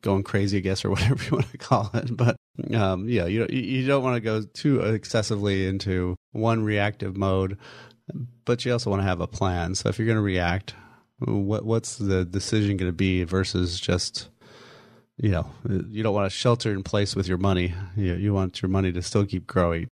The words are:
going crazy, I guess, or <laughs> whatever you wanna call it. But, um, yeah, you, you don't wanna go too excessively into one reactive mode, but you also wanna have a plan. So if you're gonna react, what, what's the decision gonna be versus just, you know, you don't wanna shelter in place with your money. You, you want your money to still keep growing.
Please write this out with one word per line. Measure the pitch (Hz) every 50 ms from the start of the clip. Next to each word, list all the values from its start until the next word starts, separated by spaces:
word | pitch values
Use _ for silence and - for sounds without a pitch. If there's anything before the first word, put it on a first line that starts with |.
| -
going | 104 98 95 98
crazy, | - - 104 98 101 98 101
I |
guess, | 92 95 95 - -
or | 98
<laughs> |
whatever | 98 - 90 107 135 - -
you | - 143
wanna | - 127 - - -
call | - - 135 113 104 101 -
it. | 117 - 123 120
But, | 110 123 120 - - _ _ _ - - - 110
um, | 113 104 95 95 90 95 113
yeah, | 120 107 87
you, | 85 98 113 113 -
you | - 127 117 92 131 131 127
don't | 131 139 139 127
wanna | 131 123 120
go | 104 113 110 110 107
too | 101 _ - - 151 139 120
excessively | - 104 110 107 - - - 113 107 - 110 101 101 101 98 95 95
into | 95 95 98 - 101 92 90 90 90 90 - _ _ -
one | 113 110 113 113 113 110
reactive | 107 107 104 101 104 104 - - 98 92
mode, | 98 98 98 95 95 95 95 98 98 - - - - - - - _ _ - - - 120 120 - _ _
but | - 123 120 -
you | 120 120
also | 117 - 107
wanna | 101 98 95
have | 98 92 87
a | 85
plan. | - - - 95 95 90 87 85 85 95
So | - - 110
if | 104 -
you're | 110
gonna | 113 113 110
react, | 104 101 92 90 87 85 87 98 - - - - - - - _ _ _ _ _
what, | 127 120 107 101 101 98 107 107 113
what's | 110 113 113 113 - -
the | - 107 98 98 92 92
decision | 87 90 101 - - - 110 104 101 101
gonna | 92 92 90 87
be | 82 98 95 92 92 90
versus | 82 90 95 95 - - 92 90 87 85 92
just, | - - 90 90 - - - - - - _ _ - - - - - - - - - - - - _ _ _
you | - 123 107
know, | 95 82 - - - - - 101 101 92 - -
you | 107 104 110
don't | 113 98
wanna | 104 101 95
shelter | - - - 127 120 117 - 117 104
in | 95 98
place | - - 104 101 98 -
with | 98 95
your | 90 92 87
money. | 92 98 95 90 90 87 85 90 98 90 90
You, | 104 101 92 87
you | 87 98 104 101
want | 98 95 92 - -
your | - 95
money | 95 98 95 92 85
to | 87
still | 87 - - 107 101
keep | 98 - 92 -
growing. | - - 92 90 85 85 82 85 - _